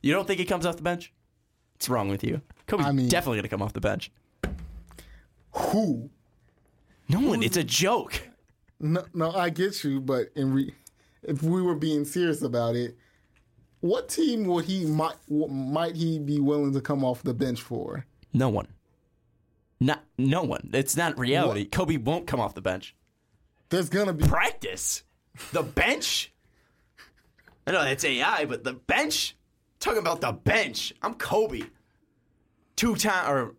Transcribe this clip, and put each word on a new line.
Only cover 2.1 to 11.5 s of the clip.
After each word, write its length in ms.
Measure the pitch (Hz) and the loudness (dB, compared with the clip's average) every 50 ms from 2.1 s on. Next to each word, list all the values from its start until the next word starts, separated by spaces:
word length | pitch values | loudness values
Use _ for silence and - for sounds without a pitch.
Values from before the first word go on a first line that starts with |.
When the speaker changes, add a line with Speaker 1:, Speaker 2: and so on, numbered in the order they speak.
| 98 98 - | -2 -2 -2
Speaker 1:
you? 180 | 110 - 156 - _ - _ _ | -2 -4 -4 -6 _ -20 _ _
Kobe's 180 | - - 202 147 | -4 0 0 2
Speaker 2:
I 40 | 143 143 | 2 2
mean, 160 | 135 127 123 | 2 4 4
Speaker 1:
definitely 300 | 143 170 - 135 117 107 | 2 2 2 0 -2 -2
gonna 100 | 101 104 | -2 -2
come 140 | - 101 101 | -4 -2 -4
off 100 | 104 - | -4 -4
the 80 | 104 | -2
bench. 300 | 107 104 101 - - - _ _ _ _ _ _ - - - - - - - - - - - - - - - - _ _ _ _ _ _ - | 0 0 0 0 -6 -12 _ _ _ _ _ _ -8 -8 -8 -10 -12 -14 -16 -18 -18 -20 -20 -20 -20 -20 -20 -20 _ _ _ _ _ _ -6
Speaker 2:
Who? 580 | - - - - 208 220 180 135 117 117 143 _ _ _ _ _ _ _ _ _ _ _ _ _ _ _ _ _ _ _ - | -2 0 2 2 2 2 2 0 -2 -6 -12 _ _ _ _ _ _ _ _ _ _ _ _ _ _ _ _ _ _ _ 0
Speaker 1:
No 120 | - 196 | 2 4
one. 160 | 269 285 190 117 | 4 4 2 2
Speaker 2:
Who's 80 | 220 | 2
Speaker 1:
It's 100 | 107 - | 2 2
a 80 | 175 165 | 0 0
joke. 560 | - - - 165 190 233 269 - - - - - - - _ _ _ _ _ _ _ _ _ | 2 2 2 4 4 2 2 0 -4 -8 -10 -10 -10 -20 _ _ _ _ _ _ _ _ _
Speaker 2:
No, 240 | 160 151 160 180 180 - - | -2 0 0 0 -2 -4 -4
no, 160 | 175 160 165 | -2 -2 0
I 180 | 175 190 175 175 | 0 0 0 0
get 340 | 160 151 185 202 196 - - | 2 0 0 0 0 -2 -2
you, 160 | 147 135 135 | 0 -2 0
but 300 | 131 131 135 123 - - _ | 0 0 0 0 0 -2 _
in 180 | 151 139 135 131 | -2 0 2 2
re-, 220 | 135 139 - - - _ - _ _ _ _ _ _ - | 2 2 0 -6 -14 _ -20 _ _ _ _ _ _ -6
if 180 | - 151 139 156 | -4 -2 0 2
we 200 | 160 | 2